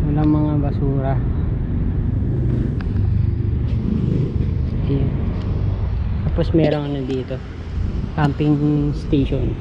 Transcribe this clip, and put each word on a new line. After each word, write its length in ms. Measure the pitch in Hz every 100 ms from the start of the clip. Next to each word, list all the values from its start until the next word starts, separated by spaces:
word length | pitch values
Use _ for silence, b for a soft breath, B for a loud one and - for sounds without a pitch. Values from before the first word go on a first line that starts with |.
Walang 260 | 151 147 151
mga 240 | 151 151 151
basura. 540 | 143 - 147 139 135 135 127 - - - - - - - - - - - - - - - - - - - - - - - - - - - - - - - - - - - -
Ayan. 180 | 139 139 - - - - - - - - - - - -
Tapos 220 | - 160
merong, 380 | 165 156 147 143
ano, 80 | 143 127
dito, 300 | 131 123 131 - - - - - - - -
pumping 400 | 147 139 151 147 147 147 147
station. 600 | 139 - 151 135 135 127 -